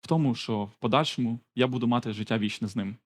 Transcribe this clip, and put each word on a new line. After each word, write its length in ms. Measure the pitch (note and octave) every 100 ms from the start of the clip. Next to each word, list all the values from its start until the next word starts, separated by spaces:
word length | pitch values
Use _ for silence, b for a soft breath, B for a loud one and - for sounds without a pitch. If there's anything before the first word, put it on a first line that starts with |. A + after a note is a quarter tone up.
в 60 | -
тому, 280 | E3 C#3+ A#2
що 280 | - A2
в 120 | G2+ -
подальшому 600 | A#2 B2+ D3+ - A#2+ A#2 _ -
я 120 | B2+
буду 200 | B2+ A#2
мати 260 | A#2+ A#2
життя 240 | G#2 G#2+ A2
вічне 300 | G#2+ - G#2+
з 80 | G#2
Ним. 200 | G2 G#2+